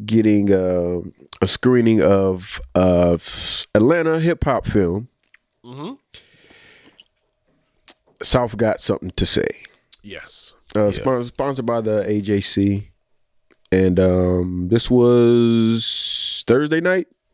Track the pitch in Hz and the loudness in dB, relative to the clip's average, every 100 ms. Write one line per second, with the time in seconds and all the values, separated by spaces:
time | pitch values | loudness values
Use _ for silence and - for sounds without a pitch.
0 | 104 110 107 104 101 95 92 90 87 87 | -2 0 4 2 2 2 2 0 -2 -4
1 | 85 - - - 95 - 123 123 113 110 | -8 -18 -16 -4 -2 0 2 4 4 4
2 | 90 98 98 92 92 - - - 92 90 | 4 4 2 -2 -8 -14 -4 0 2 4
3 | 87 85 - - - - - 107 117 170 | 2 0 -4 -10 -8 -8 -2 2 2 2
4 | 160 160 165 165 - 117 - 107 90 92 | 0 0 0 -2 -2 -2 0 0 0 -2
5 | 123 _ _ _ _ _ 123 131 165 277 | -8 _ _ _ _ _ -20 -14 -14 -14
6 | _ - _ _ _ - - - - _ | _ -20 _ _ _ -20 -20 -20 -20 _
7 | _ _ _ _ _ _ _ _ - - | _ _ _ _ _ _ _ _ -20 -20
8 | _ - 107 131 120 104 113 - - - | _ -6 0 0 0 -2 -2 -2 -4 -6
9 | 92 - 92 - - - - _ _ - | -6 -6 -2 -2 -4 -6 -18 _ _ -20
10 | 104 95 - - - - _ 107 104 - | -18 -18 -16 -18 -18 -20 _ -2 0 0
11 | 127 127 120 - 135 135 117 117 110 107 | -2 -2 -4 -6 -6 -4 -4 -2 0 -2
12 | 98 104 98 101 - - 101 101 104 _ | -2 -2 0 -2 -2 0 0 -2 -8 _
13 | _ _ _ _ _ _ - 92 95 90 | _ _ _ _ _ _ -2 0 2 2
14 | 92 92 90 90 90 90 90 117 - 123 | 2 2 0 0 -2 -4 -2 -2 2 2
15 | 120 120 117 120 117 117 113 113 - - | 4 4 4 4 2 2 0 0 -4 -4
16 | - - - - - 120 151 160 175 185 | -6 -6 -6 -6 0 0 2 -2 0 -2
17 | 170 _ _ | -4 _ _